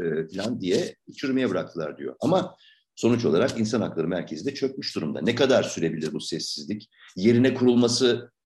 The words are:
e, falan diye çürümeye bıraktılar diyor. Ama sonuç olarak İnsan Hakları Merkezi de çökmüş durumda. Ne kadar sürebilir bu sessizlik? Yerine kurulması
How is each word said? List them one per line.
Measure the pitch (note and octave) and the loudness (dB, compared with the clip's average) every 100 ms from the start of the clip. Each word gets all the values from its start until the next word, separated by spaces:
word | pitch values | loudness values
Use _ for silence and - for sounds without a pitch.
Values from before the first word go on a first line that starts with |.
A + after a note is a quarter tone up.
e, | E2+ D#2 D#2+ F#2+ | -4 -2 -4 -6
falan | G#2+ B2 | -6 -4
diye | F#2 A2 F3+ - - - | 0 0 0 -8 -20 -8
çürümeye | C#3 C3 A#2+ | -2 0 0
bıraktılar | F2+ D#2+ E2 D2+ C#2+ | -2 -4 -8 -8 -8
diyor. | C#2+ B1 | -12 -4
Ama | D3 F#3 F#3 - _ _ _ - | 0 0 -2 -10 _ _ _ -2
sonuç | A#2 A#2 A#2 | 2 2 4
olarak | E2 B2+ A2+ | 2 2 0
İnsan | A2 A#2 | -2 0
Hakları | E2+ E2 D#2 | -2 -2 -2
Merkezi | F2+ - D2+ A#2 | -2 -6 -8 -8
de | |
çökmüş | C3+ C3 - - - | -4 -6 -4 -8 -6
durumda. | D2 C#2 | -6 -2
Ne | F2 A#2+ | -2 2
kadar | C3+ A2+ | 4 4
sürebilir | - - E2 D#2+ D#2 | 2 -2 -2 -2 -6
bu | D2+ | -6
sessizlik? | - D#2 - - C#2+ G#2+ - _ - - | -6 -6 -6 -10 -8 -10 -10 _ -18 0
Yerine | G#2 A#2+ B2+ | 4 6 4
kurulması | A#2+ B2 A#2+ A#2+ A#2 B2+ A#2+ - _ | 4 4 6 4 4 2 2 -4 _